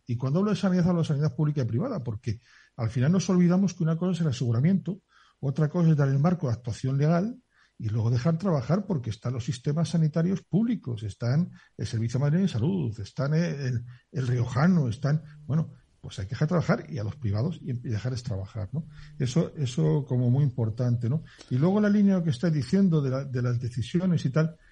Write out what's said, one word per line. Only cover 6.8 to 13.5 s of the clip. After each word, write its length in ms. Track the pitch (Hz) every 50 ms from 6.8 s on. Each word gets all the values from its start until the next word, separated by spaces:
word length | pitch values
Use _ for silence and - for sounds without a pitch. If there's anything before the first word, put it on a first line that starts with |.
| - 131 131 139
legal 400 | 147 151 170 170 190 226 254 254 _ _ _ _ _ _ _ _
y 120 | 123 107
luego 200 | 104 117 107 117
dejar 260 | 123 123 120 165 165 160
trabajar 480 | 202 208 165 143 117 - 156 202 202
porque 240 | - 196 143 117 117
están 240 | 101 - _ 120 127
los 120 | 131 -
sistemas 440 | - - - - 151 143 165 170 156
sanitarios 520 | - 170 160 151 - 170 165 180 196 -
públicos, 640 | - _ - 185 233 233 247 - - - 120 104 110
están 480 | 104 95 - - 117 127 151 180 175 - - - _ _ -
el 100 | 120 110
Servicio 320 | - 113 110 117 - -
Madrileño 280 | 147 143 151 175 196 180
de 40 | -
Salud, 460 | 110 107 156 196 185 151 117 104 -
están 340 | 98 - - - 131 139 151
el, 100 | 160 175 170